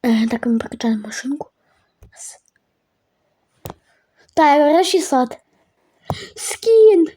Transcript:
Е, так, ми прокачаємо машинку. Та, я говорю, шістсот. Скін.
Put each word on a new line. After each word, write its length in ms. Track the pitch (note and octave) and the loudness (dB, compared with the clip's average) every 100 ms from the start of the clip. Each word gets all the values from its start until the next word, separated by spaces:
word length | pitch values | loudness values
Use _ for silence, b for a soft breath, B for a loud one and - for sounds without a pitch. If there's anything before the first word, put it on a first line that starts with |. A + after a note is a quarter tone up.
Е, 260 | B3 A3+ A3+ | 0 0 -2
так, 160 | A#3 A#3+ | -4 -2
ми 120 | A3+ | -4
прокачаємо 480 | - A#3 A#3 A3 G#3+ | -6 -6 -4 -4 -8
машинку. 440 | - B3+ D4 - _ _ _ _ _ - _ - - _ _ _ _ _ _ _ _ _ _ _ _ - - _ _ _ _ _ | -12 -10 -10 -12 _ _ _ _ _ -20 _ -20 -20 _ _ _ _ _ _ _ _ _ _ _ _ -20 -20 _ _ _ _ _
Та, 220 | - D4+ D4 | 0 2 4
я 80 | |
говорю, 200 | D4 D#4+ | 4 2
шістсот. 540 | F#4 F#4+ D4+ C4+ B3 - _ _ _ _ _ _ B B B - | 0 -2 -2 -2 -2 -8 _ _ _ _ _ _ B B B -14
Скін. 720 | - - A4+ A4+ A4 F#4+ D#4+ | -12 -6 2 6 6 6 0